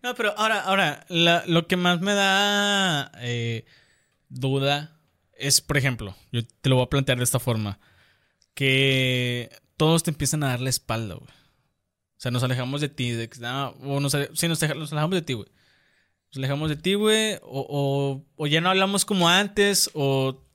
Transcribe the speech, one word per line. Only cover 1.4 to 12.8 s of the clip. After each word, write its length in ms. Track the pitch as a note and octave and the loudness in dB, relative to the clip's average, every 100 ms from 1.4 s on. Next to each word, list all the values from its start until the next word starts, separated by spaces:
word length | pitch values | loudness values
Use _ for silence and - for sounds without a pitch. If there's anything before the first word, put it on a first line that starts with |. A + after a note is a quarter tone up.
| - | 2
lo 220 | E3 E3 | 0 2
que 80 | F3+ | 0
más 240 | F3+ F3 | 2 2
me 140 | G3 | 2
da, 960 | G3+ G3 G3 G3+ G3+ G3+ G3+ F#3+ D3 B2 - | 2 2 2 2 2 2 2 2 0 -4 -8
eh, 460 | A#2+ A#2+ A#2 A2+ - _ _ _ _ _ _ | -6 -4 -4 -6 -10 _ _ _ _ _ _
duda 680 | B2+ C3+ C3+ C#3 C#3+ D3+ _ _ _ _ | -6 -2 0 0 -2 -6 _ _ _ _
es, 260 | _ C3+ - | _ 0 0
por 160 | - C#3+ | 2 0
ejemplo, 380 | C3+ A#2+ G#2 - _ | 0 -4 -8 -14 _
yo 100 | A#2+ A#2 _ | -6 -6 _
te 80 | C3 | 2
lo 60 | B2+ | 2
voy 80 | B2 | 4
a 40 | |
plantear 280 | C#3 C3+ B2 | 0 2 0
de 60 | B2 | 0
esta 140 | C3 | 0
forma: 400 | - A2+ G#2 G2 _ _ _ _ _ _ _ | 0 -2 -2 -6 _ _ _ _ _ _ _
que 960 | - C3+ C3 C3+ C3 C3 B2+ B2 B2 A#2 - _ - | -2 2 4 4 2 2 0 -2 -4 -8 -16 _ 0
todos 260 | D#3 E3 | 2 4
te 80 | E3+ | 0
empiezan 320 | C#3+ C#3+ D3+ | -2 -2 -2
a 60 | C#3 | -2
dar 100 | B2 | -2
la 100 | C3 | -2
espalda, 460 | B2+ - A2+ G#2+ D#2+ | -4 -4 -6 -6 -10
güey. 140 | - | -16
O 880 | _ _ _ _ _ _ _ _ _ | _ _ _ _ _ _ _ _ _
sea, 100 | B2 | -6
nos 120 | A#2+ | -2
alejamos 380 | B2 B2 B2+ C#3+ | -2 -2 -4 -4